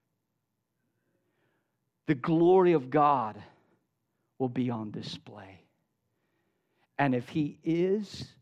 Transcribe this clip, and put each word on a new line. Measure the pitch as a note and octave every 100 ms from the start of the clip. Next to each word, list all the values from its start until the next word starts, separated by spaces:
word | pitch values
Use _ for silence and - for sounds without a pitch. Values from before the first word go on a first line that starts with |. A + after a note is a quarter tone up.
| _ _ _ _ _ _ _ _ _ _ _ _ _ _ _ _ _ _ _ _ -
The |
glory | C3 F3 E3 E3+ F#3 F3+
of | D#3 C3
God | D3+ D3 C3+ G#2+ G#2 - _ _ _ _ _ _ _ _ -
will | C3
be | B2+ B2
on | A#2 G#2+
display. | G#2 - - - G#2 F#2+ F#2 _ _ _ _ _ _ _ _ _ _ _ _ _ -
And | C#3
if | B2 A#2+
he | D#3+ D3 -
is | E3+ E3+ F#3 G#3+ G3 - - _